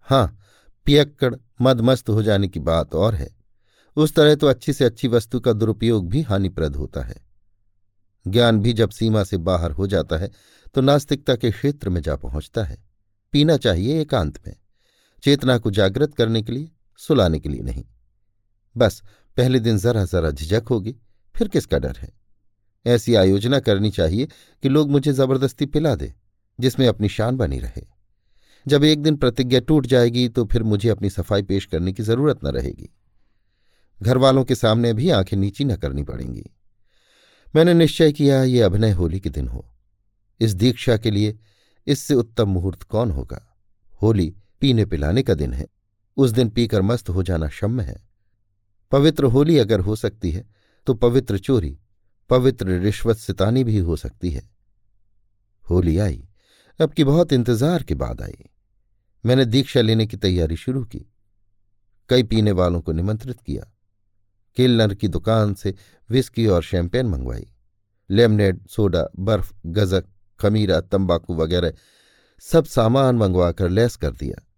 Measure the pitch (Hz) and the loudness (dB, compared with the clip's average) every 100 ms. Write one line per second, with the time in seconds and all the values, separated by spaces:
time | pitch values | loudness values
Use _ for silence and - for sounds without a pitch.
0 | - 135 104 - _ _ _ _ - 143 | 2 2 2 -4 _ _ _ _ 2 4
1 | 147 _ 127 110 _ _ 123 123 113 131 | 4 _ -2 -2 _ _ 2 4 2 2
2 | - 107 107 101 98 85 76 82 73 80 | 0 0 2 2 0 -4 -2 -2 0 0
3 | 104 107 67 _ _ _ _ _ _ - | 0 -2 -8 _ _ _ _ _ _ 0
4 | 151 165 151 151 147 127 - 139 127 - | 0 4 4 4 2 0 -2 0 0 0
5 | 131 117 - 127 123 110 110 104 113 110 | -2 0 -2 -4 0 0 0 0 0 0
6 | 87 123 151 98 95 - 78 71 73 80 | 0 -4 -2 -2 -2 -4 -6 -4 -8 -8
7 | 60 57 _ _ _ _ _ _ _ _ | -12 -14 _ _ _ _ _ _ _ _
8 | _ _ - 101 120 110 107 110 107 - | _ _ -4 2 4 4 2 0 -2 0
9 | 113 110 98 95 82 90 85 78 98 95 | -2 0 0 -4 -2 -2 -2 -4 -2 -2
10 | 78 78 98 _ _ _ - - 131 143 | -2 -4 -6 _ _ _ -6 0 2 2
11 | - 147 - 127 123 - 139 143 - 90 | 0 -6 -2 0 0 -2 -4 -4 -4 -4
12 | 78 71 62 71 - - 95 - _ _ | -4 -6 -6 -10 -8 -6 -6 -8 _ _
13 | _ _ _ 143 147 156 - 85 104 156 | _ _ _ 0 2 2 2 0 0 -2
14 | 151 127 78 - - - _ _ _ _ | -2 -2 -4 -8 -20 -20 _ _ _ _
15 | _ _ - 143 131 123 110 101 98 101 | _ _ 0 0 2 0 0 0 0 0
16 | 147 - 113 113 110 120 160 _ _ _ | -4 0 0 0 -4 -10 -10 _ _ _
17 | - 147 92 80 76 69 50 60 - _ | -2 2 2 0 -4 -8 -8 -10 -12 _
18 | _ _ _ _ _ _ _ 117 117 - | _ _ _ _ _ _ _ 0 0 0
19 | - _ _ - 123 127 113 104 107 113 | -18 _ _ -2 0 2 2 0 0 0
20 | 92 90 80 73 78 107 117 120 98 127 | 0 0 -2 -4 -2 -4 0 -4 -4 -12
21 | _ _ _ - 220 160 - 71 64 64 | _ _ _ -4 -2 -2 -2 -4 -4 -10
22 | - _ _ _ _ _ _ _ - 120 | -16 _ _ _ _ _ _ _ 0 0
23 | - 113 95 98 110 139 131 98 107 98 | 2 4 4 2 0 -2 0 0 0 0
24 | 82 95 143 - _ _ 135 139 151 143 | -2 -2 -6 -10 _ _ 0 2 2 0
25 | 139 135 131 131 131 - 147 151 156 101 | 0 0 0 0 -2 -4 -4 -2 -2 -2
26 | 62 - _ _ _ _ 123 - 127 104 | -6 -14 _ _ _ _ -4 2 0 2
27 | 104 - 110 131 95 67 60 - - _ | -2 -2 -4 -2 -4 -4 -8 -14 -18 _
28 | _ _ _ _ _ _ - 143 151 151 | _ _ _ _ _ _ 0 2 4 2
29 | 147 147 131 120 127 127 117 156 123 127 | 0 2 0 0 0 0 2 0 2 2
30 | 120 120 123 117 117 120 110 104 117 101 | 2 2 -2 -2 0 0 0 0 0 0
31 | 104 - 90 101 98 98 - 80 90 95 | -2 -4 -2 -2 0 -4 -2 -4 -4 -4
32 | 107 117 147 127 71 62 65 - - _ | -2 0 0 -2 -4 -4 -6 -10 -18 _
33 | _ _ _ _ _ _ _ _ _ - | _ _ _ _ _ _ _ _ _ -6
34 | 95 127 135 131 123 127 117 110 120 110 | 0 4 4 4 2 0 2 2 2 0
35 | 156 131 95 101 98 - 139 98 71 67 | 2 2 0 -2 -4 -2 -4 -2 -4 -6
36 | 69 60 62 57 50 _ _ _ _ _ | -8 -8 -10 -12 -14 _ _ _ _ _
37 | _ _ _ _ - 156 170 170 160 - | _ _ _ _ -2 2 4 6 4 4
38 | 160 147 143 135 131 123 104 98 110 90 | 2 4 2 4 2 4 2 2 0 2
39 | 87 90 82 73 64 60 - _ _ _ | 0 -4 -6 -8 -8 -10 -14 _ _ _
40 | _ _ _ _ 113 92 117 120 - 113 | _ _ _ _ -2 2 0 0 0 0
41 | 113 101 107 104 _ _ _ _ - 139 | 0 -2 -2 -4 _ _ _ _ -4 -4
42 | - 139 117 - 107 92 92 - - 107 | 0 0 0 -2 0 0 -4 -8 -6 -4
43 | 120 73 60 - _ _ _ _ _ - | -2 -4 -8 -14 _ _ _ _ _ -2
44 | 107 107 82 - _ _ 139 120 104 82 | 2 2 0 -6 _ _ 0 2 0 -2
45 | 73 104 135 85 71 62 - _ _ _ | 0 0 0 -2 -2 -6 -10 _ _ _
46 | _ - 135 110 120 110 117 107 95 120 | _ 0 2 2 0 0 0 0 0 -2
47 | - 90 90 87 78 - 104 123 85 - | -4 -4 -2 -2 -4 -6 -4 -4 -6 -10
48 | _ _ _ _ _ _ _ _ _ 139 | _ _ _ _ _ _ _ _ _ 2
49 | 147 156 135 120 151 160 104 107 90 107 | 4 2 2 2 4 4 4 0 0 -4
50 | 110 - 90 73 - _ _ _ - 120 | -4 -4 -6 -6 -10 _ _ _ -4 0
51 | 120 123 117 98 - 131 80 67 _ _ | 2 2 0 -6 -2 -2 -2 -10 _ _
52 | _ _ _ 127 127 127 92 90 95 107 | _ _ _ 2 2 0 -2 0 0 -2
53 | 113 110 - 92 95 123 123 107 85 80 | -2 -2 -4 -2 0 0 0 0 -2 -4
54 | 107 - 90 71 - _ _ _ _ _ | -6 -8 -8 -8 -12 _ _ _ _ _
55 | _ _ _ _ _ _ - 87 85 80 | _ _ _ _ _ _ -2 0 0 0
56 | 104 69 - _ _ _ _ _ 160 - | -2 -6 -12 _ _ _ _ _ -4 0
57 | 139 151 170 131 117 117 139 180 - 71 | 2 2 4 2 2 0 0 -2 -4 -6
58 | - - - - - _ _ _ _ _ | -6 -8 -12 -14 -20 _ _ _ _ _
59 | _ _ 110 127 127 120 139 135 113 110 | _ _ 0 2 2 2 0 0 2 2
60 | 110 98 98 90 80 82 - 131 127 - | 0 -2 -2 0 0 -4 -6 -6 -8 -14
61 | - _ _ _ _ _ _ _ _ _ | -18 _ _ _ _ _ _ _ _ _
62 | _ 127 110 113 107 92 90 87 82 80 | _ 0 2 0 0 2 0 0 -4 -4
63 | 92 110 131 123 - 67 - _ _ _ | -4 -6 -8 -14 -10 -10 -12 _ _ _
64 | _ _ _ _ _ - 127 117 110 101 | _ _ _ _ _ 0 2 4 2 0
65 | 104 85 - 113 104 98 101 95 _ _ | -4 -4 -2 0 0 -2 -8 -10 _ _
66 | _ 117 127 - 113 90 82 90 87 127 | _ -2 -2 -2 2 2 0 -4 -2 -2
67 | 127 73 64 57 50 _ _ _ _ _ | -2 -4 -6 -10 -14 _ _ _ _ _
68 | _ 98 117 107 101 90 - - 101 87 | _ 2 4 4 0 -2 -8 -2 0 0
69 | 76 - 98 107 - - 85 82 98 92 | -4 -6 -2 -2 -2 -10 -8 -2 0 0
70 | - _ _ _ 104 107 104 82 80 98 | -4 _ _ _ 0 0 0 0 0 -2
71 | 92 85 - 82 80 87 85 - _ _ | 0 -2 -2 -4 -2 0 -2 -6 _ _
72 | _ _ _ _ - 165 160 - 110 127 | _ _ _ _ 0 0 0 0 2 4
73 | 135 123 104 90 87 82 90 92 120 - | 2 2 2 2 2 0 -2 0 0 -2
74 | 73 - 65 - _ | -8 -6 -10 -12 _